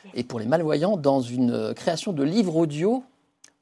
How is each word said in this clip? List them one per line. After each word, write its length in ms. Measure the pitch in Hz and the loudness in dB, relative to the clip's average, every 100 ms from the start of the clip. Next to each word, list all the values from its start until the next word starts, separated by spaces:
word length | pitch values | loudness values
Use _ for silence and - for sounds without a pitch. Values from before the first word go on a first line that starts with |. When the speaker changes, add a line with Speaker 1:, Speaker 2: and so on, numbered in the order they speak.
Speaker 1:
Yes. 100 | 190 | -10
Speaker 2:
et 100 | 123 | -8
pour 140 | 123 120 | -6 -4
les 80 | 110 | 0
malvoyants, 500 | 165 156 147 180 196 | 0 2 0 0 2
dans 240 | 139 135 | 2 2
une, 300 | 120 123 120 | 2 0 2
euh, 240 | 113 110 | 2 -2
création 380 | 117 - 160 - | -4 -2 -2 -4
de 100 | 156 | -2
livres 340 | 147 214 180 160 | 0 2 2 2
audio, 460 | 165 147 190 254 - _ _ _ - _ | 0 0 -2 -2 -6 _ _ _ -20 _